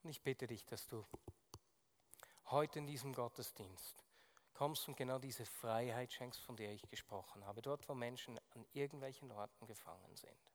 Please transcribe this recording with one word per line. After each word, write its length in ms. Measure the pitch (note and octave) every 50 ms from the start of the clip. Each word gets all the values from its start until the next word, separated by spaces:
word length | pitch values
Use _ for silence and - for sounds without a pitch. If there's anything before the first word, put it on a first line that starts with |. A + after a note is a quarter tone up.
| -
Und 80 | E3+
ich 120 | D3 - -
bitte 240 | C#3+ C3 - C3
dich, 180 | A2+ A#2 G2+ -
dass 200 | - - G#2+ - -
du 180 | - A2+ G#2+ - - - - - - _ _ _ - - _ _ _ _ _ _ _ _ _ _ - - - - - - -
heute 340 | - - C#3+ D3+ D3+ - D#3
in 60 | D3
diesem 260 | C#3+ D3 C3 A#2+ C#3 B2+
Gottesdienst 920 | B2+ A#2+ A#2 - - A#2+ - - - G#2+ F#2 F#2 - - - - - - _ - - - - - - - - _
kommst 360 | - C3+ D3 D#3 - - -
und 80 | C#3
genau 220 | - C3 B2+ C3 C3
diese 280 | B2+ C3+ A#2+ - A#2+
Freiheit 680 | - - - - A#2 A2 A2+ A#2+ B2 A2+ A#2+ B2+ A#2+ -
schenkst, 280 | - B2+ B2+ B2 -
von 160 | - - B2+
der 160 | A2 A2 G#2 G#2
ich 160 | G#2 - G#2+
gesprochen 560 | - - - - G#2+ G2 F#2 - - G2+ G2
habe, 180 | G2 G2+ A2+ A2+
dort, 260 | C#3 C#3+ C#3 - -
wo 60 | C#3+
Menschen 440 | B2+ A#2+ A#2+ B2+ B2 - - A#2+ A2+ - _ -
an 120 | A2+ A2+ - -
irgendwelchen 580 | C#3+ C#3+ C#3 C#3+ C#3+ C3+ C3+ C3 - - B2+
Orten 360 | A#2 G#2 G#2 G#2 - - A#2
gefangen 500 | A2 A2 - - - E2 F2+ - - -
sind. 360 | - - - - - _ -